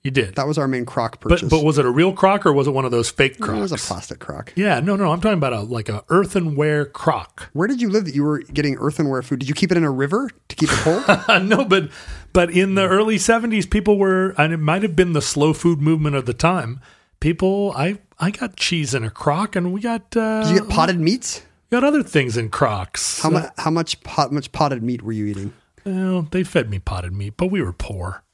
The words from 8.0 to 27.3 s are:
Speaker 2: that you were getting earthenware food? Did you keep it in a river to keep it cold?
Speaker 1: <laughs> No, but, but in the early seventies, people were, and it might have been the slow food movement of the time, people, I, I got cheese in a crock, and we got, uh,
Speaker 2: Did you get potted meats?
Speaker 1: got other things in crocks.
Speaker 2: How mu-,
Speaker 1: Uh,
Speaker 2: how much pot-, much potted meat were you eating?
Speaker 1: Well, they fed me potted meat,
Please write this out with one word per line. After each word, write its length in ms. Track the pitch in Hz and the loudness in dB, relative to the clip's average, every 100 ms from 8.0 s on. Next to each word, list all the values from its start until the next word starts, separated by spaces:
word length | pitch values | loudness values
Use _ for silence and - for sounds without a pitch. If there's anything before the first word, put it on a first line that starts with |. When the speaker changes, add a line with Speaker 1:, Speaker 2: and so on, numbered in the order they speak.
| 175 | 0
Speaker 2:
that 80 | |
you 100 | 139 | 0
were 140 | 147 147 | 0 -2
getting 360 | - 147 147 135 | -4 -2 -2 -2
earthenware 440 | 139 147 151 131 | -2 -2 -2 -2
food? 180 | 123 131 | -4 -4
Did 80 | 123 | -4
you 40 | |
keep 160 | 147 185 | -2 2
it 60 | 175 | 2
in 60 | |
a 60 | 156 | 2
river 400 | 131 139 196 269 - - | 0 0 0 -2 -8 -16
to 80 | - | -2
keep 140 | 156 | 0
it 60 | - | 2
cold? 640 | - 180 277 - - 202 | 2 2 4 2 4 2
Speaker 1:
<laughs> 0 | |
No, 220 | 190 220 240 | 4 2 4
but, 240 | 190 151 - - - - | 2 0 -8 -16 -16 -2
but 160 | 185 175 | 0 2
in 240 | 175 196 190 | 2 2 2
the 100 | 190 | 2
early 300 | 190 220 214 | 2 2 0
seventies, 460 | 202 226 233 220 - | 2 2 2 -2 0
people 320 | 208 214 208 | 0 2 2
were, 320 | 196 185 190 190 | 4 2 2 2
and 140 | 156 | 2
it 40 | 165 | 2
might 240 | 151 180 | 0 2
have 120 | 208 160 | 2 2
been 160 | 180 | 2
the 80 | 156 | 2
slow 300 | 127 - 151 | 0 2 2
food 260 | 151 170 165 | 2 2 2
movement 340 | 147 160 151 143 | 2 2 0 -2
of 80 | |
the 80 | 120 | -4
time, 460 | 120 160 185 113 131 - _ _ _ | 0 0 0 -4 -10 -16 _ _ _
people, 540 | 151 170 185 196 202 135 | -2 0 0 0 -2 -2
I, 220 | 160 202 _ - | -2 -4 _ -4
I 120 | 170 | -4
got 260 | 208 240 - | -2 -6 -4
cheese 380 | - 175 143 | -2 -2 -2
in 100 | 127 | -2
a 60 | 113 | -4
crock, 440 | - - 151 208 | -4 0 0 0
and 160 | 185 175 | -2 -2
we 120 | 190 | -2
got, 340 | 233 226 - 226 | -4 -4 -4 -2
uh, 280 | 220 220 | 0 0
Speaker 2:
Did 100 | 214 | 2
you 60 | 185 | 2
get 100 | 214 | 2
potted 280 | - 170 175 | 2 2 2
meats? 440 | 160 247 - - - _ _ | 0 0 -4 -12 -14 _ _
Speaker 1:
got 140 | 240 | 0
other 180 | 277 294 | 2 2
things 360 | - 156 127 113 | 2 0 0 -2
in 100 | 110 | -4
crocks. 720 | - 135 104 92 - - - | 0 0 0 -6 -6 -6 -2
Speaker 2:
How 80 | 156 | 0
mu-, 80 | 170 | 0
Speaker 1:
Uh, 120 | 156 - | 0 -4
Speaker 2:
how 120 | 160 | -2
much 320 | 165 156 - | -2 -2 -6
pot-, 300 | - - 139 | -6 -2 -2
much 180 | 143 135 | -2 -4
potted 300 | - 147 131 | -2 -2 -2
meat 200 | 113 120 | -4 -4
were 100 | 104 | -6
you 140 | 110 104 | -4 -4
eating? 260 | 98 101 - _ _ | -6 -8 -12 _ _
Speaker 1:
Well, 380 | - 185 185 185 | -6 -2 0 -2
they 200 | 156 185 | -2 -2
fed 280 | 185 170 110 | -2 -2 -2
me 80 | 98 | -4
potted 340 | - 95 87 | -6 -6 -6
meat, 220 | 95 101 | -6 -8